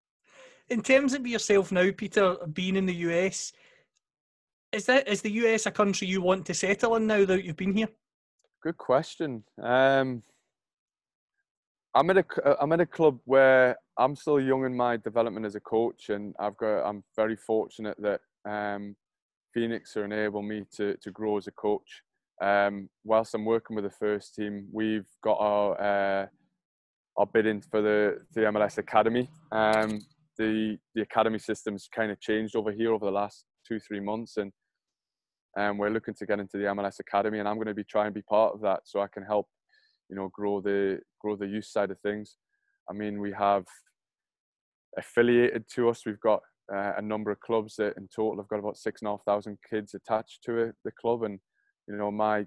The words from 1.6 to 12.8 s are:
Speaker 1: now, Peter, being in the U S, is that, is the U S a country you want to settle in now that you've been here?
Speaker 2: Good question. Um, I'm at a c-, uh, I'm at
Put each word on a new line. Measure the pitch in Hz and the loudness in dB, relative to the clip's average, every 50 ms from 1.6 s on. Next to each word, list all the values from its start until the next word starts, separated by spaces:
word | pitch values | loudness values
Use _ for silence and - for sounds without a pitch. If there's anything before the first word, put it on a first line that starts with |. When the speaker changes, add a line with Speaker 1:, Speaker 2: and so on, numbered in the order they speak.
| 185 - | 4 4
Speaker 1:
now, | 190 180 180 196 190 | 2 2 4 2 2
Peter, | - 214 190 - 214 196 185 180 - 175 160 | -2 -6 -2 2 4 4 4 2 0 -4 -8
being | 151 - 185 190 190 | -6 -4 -2 0 0
in | 190 190 | 2 0
the | 185 180 | 0 0
U | 170 170 170 | -2 -2 0
S, | 170 175 185 190 - - - - - _ _ _ _ _ _ _ _ _ _ _ _ _ _ _ _ _ _ _ _ _ _ _ - | 2 2 0 0 -2 -6 -10 -12 -14 _ _ _ _ _ _ _ _ _ _ _ _ _ _ _ _ _ _ _ _ _ _ _ -6
is | 208 202 - | -2 0 2
that, | 254 269 262 208 | 4 4 4 2
is | 208 202 | 0 -2
the | - 214 | 0 -2
U | 208 226 233 220 | 0 2 2 2
S | 226 220 - | 2 2 0
a | 202 | 0
country | - - 208 202 190 - 202 180 | 0 2 2 2 2 0 -2 -2
you | 185 190 | -2 0
want | 175 180 190 190 - - | 2 2 2 2 0 -4
to | 170 | -4
settle | - - 185 208 - - 226 226 226 | -2 0 0 2 2 2 2 2 2
in | 220 214 | 2 2
now | 214 202 196 | 4 4 4
that | 185 185 196 185 | 4 4 2 0
you've | 175 156 | -2 -6
been | - 185 196 190 | -2 -2 0 0
here? | 214 220 214 - _ _ _ _ _ _ _ _ _ _ _ _ _ | 0 0 -2 -4 _ _ _ _ _ _ _ _ _ _ _ _ _
Speaker 2:
Good | - 160 170 - | -8 -8 -8 -4
question. | - - 127 143 156 - - - 165 147 123 113 - _ _ 107 - | 0 2 2 2 2 0 -6 -6 -6 -6 -6 -8 -12 _ _ -8 -2
Um, | 117 123 131 135 135 135 135 131 131 123 117 - _ _ _ _ _ _ _ _ _ _ _ _ _ _ _ _ _ _ _ _ _ _ _ _ _ _ _ _ _ _ _ _ _ - | 2 4 4 6 6 4 4 2 0 -4 -8 -10 _ _ _ _ _ _ _ _ _ _ _ _ _ _ _ _ _ _ _ _ _ _ _ _ _ _ _ _ _ _ _ _ _ 2
I'm | 127 151 175 | 4 4 6
at | 190 190 | 4 4
a | 170 - | 2 2
c-, | - 160 - | -2 0 2
uh, | 143 143 - | 4 4 4
I'm | 143 147 165 | 2 2 2
at | 165 | 2